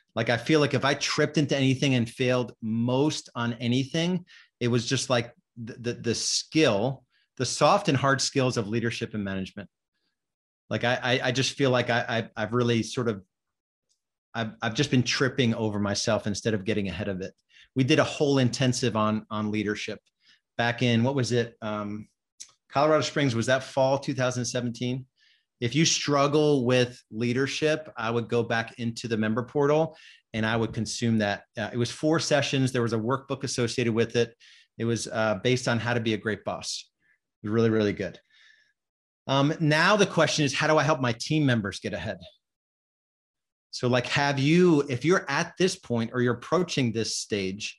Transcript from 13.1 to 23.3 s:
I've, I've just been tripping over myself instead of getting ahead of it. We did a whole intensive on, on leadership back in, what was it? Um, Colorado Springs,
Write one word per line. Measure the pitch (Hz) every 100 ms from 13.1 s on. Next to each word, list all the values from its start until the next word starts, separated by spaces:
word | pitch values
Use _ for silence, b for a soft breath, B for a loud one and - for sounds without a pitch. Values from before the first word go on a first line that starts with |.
| 98 - _ _ _ _ _ _ _ _ _ _
I've, | 113 110 -
I've | 113
just | 110 139
been | 131
tripping | 123 - 135 139 120 113
over | 110 104
myself | 101 101 - 107 107
instead | 98 117
of | 107 95
getting | 101 98
ahead | 87 101
of | 92
it. | 92 - _ b b 131
We |
did | 131 156
a |
whole | - - 147 139
intensive | 123 - 131 123 120 110
on, | 107 107 -
on | 107 107
leadership | 107 101 101 - 98 _ _ b b b -
back | 117 120
in, | 123 117
what | 123 143
was | 110
it? | 120 113 -
Um, | 110 107 104 107 - _ _ - - _ _
Colorado | 139 156 151
Springs, | 131 156 139